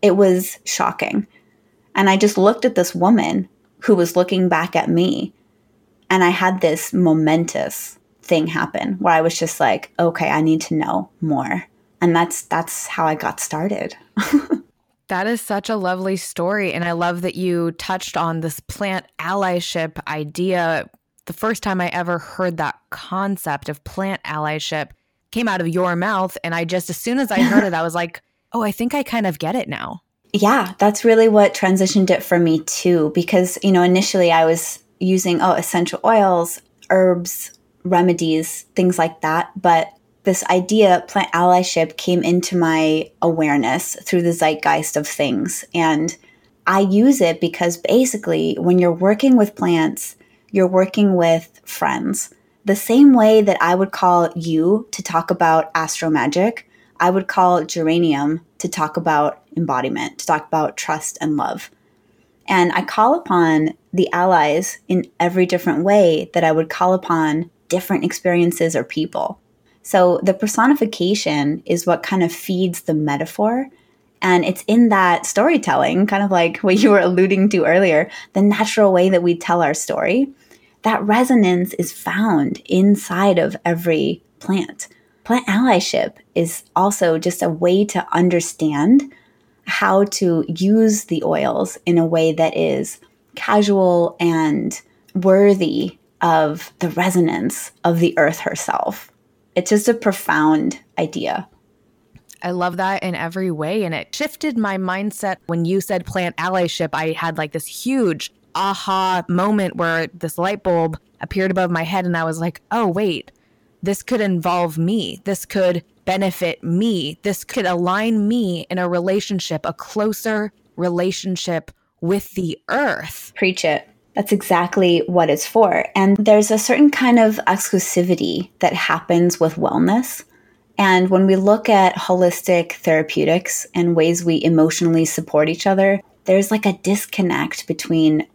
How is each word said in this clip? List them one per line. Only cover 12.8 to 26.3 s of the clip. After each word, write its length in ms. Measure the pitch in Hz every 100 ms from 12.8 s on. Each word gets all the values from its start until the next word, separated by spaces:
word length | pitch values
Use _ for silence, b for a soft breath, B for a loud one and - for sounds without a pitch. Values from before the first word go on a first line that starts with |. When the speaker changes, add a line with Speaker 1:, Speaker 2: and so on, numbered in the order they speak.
| -
Speaker 1:
how 200 | - 160
I 80 |
got 240 | 156 - -
started. 580 | - 151 180 208 - - _ -
<laughs> 480 | 208 294 - 320 - _ _ _ _
Speaker 2:
That 180 | 185 202
is 140 | 233
such 280 | - 202 202
a 80 | 220
lovely 400 | 185 185 190 190
story. 560 | - - 175 208 190
And 120 | 156
I 80 | 170
love 280 | 170 175 175
that 120 | 180
you 380 | - 185 175 170
touched 440 | 165 - 185 - -
on 240 | 170 165
this 200 | 160 151
plant 440 | _ - 202 190 - _
allyship 840 | 165 196 190 175 170 170 160 - -
idea. 800 | 156 151 156 185 180 165 160 - _ _ _ -
The 60 |
first 300 | 170 220 226
time 180 | - 190
I 80 | 175
ever 300 | 180 175 175
heard 380 | - - 185 165
that 220 | 147 - _
concept 800 | - - 185 196 196 - 143 -
of 160 | 147
plant 380 | - - 196 190
allyship 680 | - 151 151 156 - 156 143 - _ _ _
came 160 | 226 233
out 140 | 185
of 80 | 170
your 260 | 170 180
mouth. 440 | 170 180 185 185